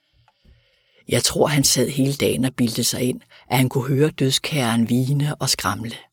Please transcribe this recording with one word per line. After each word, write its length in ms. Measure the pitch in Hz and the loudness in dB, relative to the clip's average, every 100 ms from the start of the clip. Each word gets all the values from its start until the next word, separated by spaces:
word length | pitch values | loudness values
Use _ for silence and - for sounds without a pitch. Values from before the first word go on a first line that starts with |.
| _ _ _ _ _ _ _ _ _ _ - | _ _ _ _ _ _ _ _ _ _ -4
Jeg 140 | 123 | -2
tror, 240 | - 156 143 | 0 0 2
han 180 | 147 | 2
sad 240 | 131 139 123 | 2 2 0
hele 260 | 139 135 | 0 0
dagen 300 | 139 107 101 | 2 0 0
og 100 | 131 | -2
bildte 300 | - 120 113 | 0 -2 0
sig 180 | 117 - | -2 -2
ind, 180 | 123 127 - - - | -2 -4 -10 -20 -2
at 80 | 123 | 0
han 120 | 127 | 2
kunne 200 | 139 127 | 0 -2
høre 220 | 135 156 | 0 0
dødskæren 760 | - 135 135 - 151 120 117 | 0 0 -2 -2 -2 0 2
hvine 500 | 113 123 127 143 147 | 2 2 2 0 0
og 160 | - 135 | -2 -2
skramle. 460 | - 92 101 117 - - | -2 -2 -4 -8 -12 -18